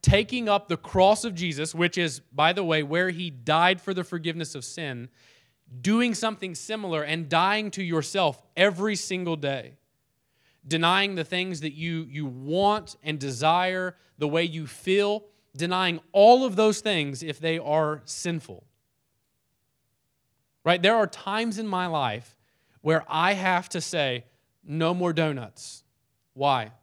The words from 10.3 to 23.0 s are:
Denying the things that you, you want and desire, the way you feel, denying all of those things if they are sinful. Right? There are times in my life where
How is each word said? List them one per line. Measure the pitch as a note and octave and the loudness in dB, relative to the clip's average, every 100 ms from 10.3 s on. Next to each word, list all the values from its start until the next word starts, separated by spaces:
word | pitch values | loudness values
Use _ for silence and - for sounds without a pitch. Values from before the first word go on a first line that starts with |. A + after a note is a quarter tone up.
| _ _ _ C#3 | _ _ _ -4
Denying | D#3+ E3+ F#3+ G3 | 2 4 4 2
the | F#3+ | -2
things | D3+ F3+ F#3 E3+ | -4 -4 -4 -6
that | D#3 | -8
you, | D3 E3 E3 D3 | -6 -6 -6 -6
you | C#3+ C#3+ | -8 -8
want | B2+ C#3 E3+ G3+ G#3 E3+ - | -8 -4 2 2 0 -4 -12
and | D3+ D3+ | -8 -6
desire, | C#3 B2 D#3 E3+ F#3 F#3 F#3 F3 _ _ | -6 0 2 2 2 -2 -6 -10 _ _
the | D3 | -2
way | D#3+ | 0
you | F3 D#3+ D3 | -2 -4 -12
feel, | - - F#3+ G3+ G#3 G#3 _ _ C3+ | -10 -2 0 2 -2 -6 _ _ -8
denying | E3+ F#3 F#3 E3 _ | -4 0 0 -2 _
all | G3 G#3 B3 | 8 10 10
of | C4 F#3+ | 6 2
those | G#3+ G#3 | 2 2
things | G#3+ F#3 C#3+ C3+ | -2 0 -2 -6
if | D#3+ C#3+ | -8 -4
they | D#3+ E3 | -2 -2
are | C#3+ D#3 D3+ D3+ | 0 0 0 -4
sinful. | - - F3 E3 - F#2 _ _ _ _ _ _ _ _ _ _ _ _ _ _ _ _ _ _ _ _ | -10 -8 -4 -6 -8 -20 _ _ _ _ _ _ _ _ _ _ _ _ _ _ _ _ _ _ _ _
Right? | D#3+ F3+ | 0 4
There | F3+ A3+ | 4 4
are | G3+ | 2
times | - - G#3 A#3 G#3 | -2 -6 -2 -2 -4
in | A3 | -4
my | F#3 F3+ | -2 -2
life | D#3+ B2+ G#2+ - _ _ _ _ _ | 0 -2 -4 -10 _ _ _ _ _
where | D3+ D#3+ | 0 0